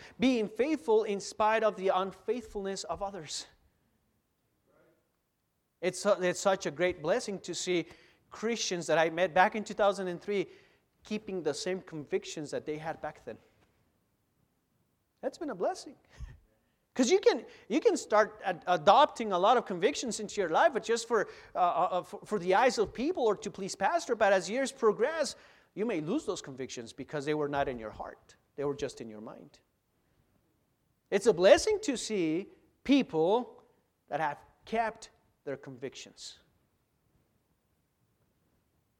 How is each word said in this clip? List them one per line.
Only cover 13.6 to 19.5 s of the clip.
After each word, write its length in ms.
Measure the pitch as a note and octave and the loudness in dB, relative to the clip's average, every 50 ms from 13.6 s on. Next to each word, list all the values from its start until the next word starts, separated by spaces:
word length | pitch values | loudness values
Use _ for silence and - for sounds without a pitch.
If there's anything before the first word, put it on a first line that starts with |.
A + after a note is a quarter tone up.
| _ _ _ _ _ _ _ _ _ _ _ _ _ _ _ _ _ _ _ _ _ _ _ _ _ _ _ _ _ _ _ _ | _ _ _ _ _ _ _ _ _ _ _ _ _ _ _ _ _ _ _ _ _ _ _ _ _ _ _ _ _ _ _ _
That's 160 | - C4+ C4+ - | -8 -8 -8 -8
been 140 | F4 D4 | -10 -10
a 40 | A3+ | -8
blessing. 380 | E3+ A#3+ D#4 F#4+ - - D#4+ B3 _ | -4 -4 -4 -4 -6 -12 -18 -20 _
<laughs> 960 | _ _ _ - - - - - _ _ _ _ _ _ _ _ _ _ _ | _ _ _ -16 -16 -16 -16 -20 _ _ _ _ _ _ _ _ _ _ _
'Cause 160 | - C4 A3+ | 0 4 4
you 80 | F4+ G4+ | 4 6
can, 240 | G#4 A#4+ F#4+ A#3+ - - - - - _ | 6 4 2 2 -2 -10 -18 -20 -6 _
you 120 | G#3+ D#4 | -2 2
can 160 | - A#4 F4+ | 4 4 2
start 460 | B3+ - - A3 G#3 G#3+ G3+ - - - | 2 0 2 4 4 4 4 0 -6 -4
ad-, 200 | G3 F3+ D#3 - | -4 -4 -4 0
adopting 640 | - F3+ F3 D3+ F#3+ G3 B3 D4 D4 - - A#3+ G#3+ | 0 0 4 6 8 8 8 8 6 4 -4 -4 -2
a 60 | F#3+ F3 | 0 4
lot 200 | F3+ G#3 | 4 6